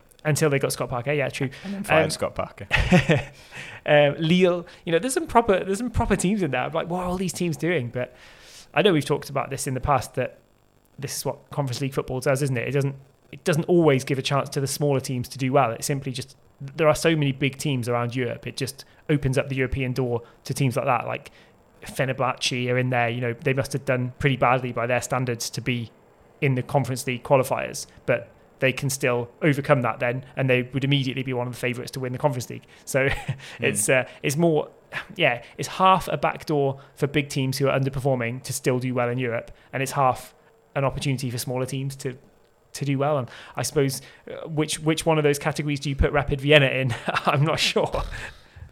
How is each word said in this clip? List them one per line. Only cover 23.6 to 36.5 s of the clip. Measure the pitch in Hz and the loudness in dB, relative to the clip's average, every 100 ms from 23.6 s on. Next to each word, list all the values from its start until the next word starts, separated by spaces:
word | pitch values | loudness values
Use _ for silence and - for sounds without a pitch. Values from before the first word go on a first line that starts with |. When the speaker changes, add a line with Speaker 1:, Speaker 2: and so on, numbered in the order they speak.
| - | -2
Speaker 1:
have | 139 | -4
done | - 127 123 - | -2 -2 -2 0
pretty | 143 123 | 0 4
badly | 127 127 123 | 4 4 0
by | 117 120 | -4 0
their | 123 | 0
standards | - 131 123 117 - | 0 -2 -2 -2 -6
to | - | -6
be | 117 120 113 _ _ _ - - | -4 -4 -4 _ _ _ -20 -2
in | 143 | 0
the | 127 | 0
Conference | - 143 123 127 - | 0 0 0 -4 -4
League | 123 | -4
qualifiers, | - 135 127 123 131 131 - - - | 2 2 2 -2 -6 -8 -12 -10 -2
but | 120 - - _ - | -2 -2 -20 _ -2
they | 131 | -2
can | 123 139 | 0 -2
still | 135 131 120 120 - | -2 0 0 -4 -2
overcome | 165 139 143 139 | 0 2 2 2
that | 120 - | 2 -2
then, | 123 123 - - | -2 -4 -6 -2
and | 131 | 2
they | 123 127 | 2 2
would | 135 | -2
immediately | 135 143 131 127 | 2 2 0 -4
be | 131 | -4
one | 123 123 | -4 -6
of | |
the | 120 | -4
favourites | 127 120 123 | -4 -4 -8
to | 135 | -8
win | 127 | -6
the | 127 | -2
Conference | 151 127 - | -2 -2 -6
League. | 120 - - | -10 -16 -20
So | - 135 135 | -2 2 2
<laughs> | - - - - - | 0 -4 -8 -8 -4
Speaker 2:
Hmm. | |
Speaker 1:
it's, | 135 143 - | -2 0 2
uh, | 131 120 - | 2 2 -4
it's | 147 139 | -4 2
more, | 170 151 - - - - - - | 2 2 -2 -10 -14 -14 -10 0
yeah, | 151 120 - - | 0 0 -8 -10
it's | 139 | -8
half | - 190 190 - | 2 4 4 2
a | 147 | -2
backdoor | 156 143 - | -2 -4 -2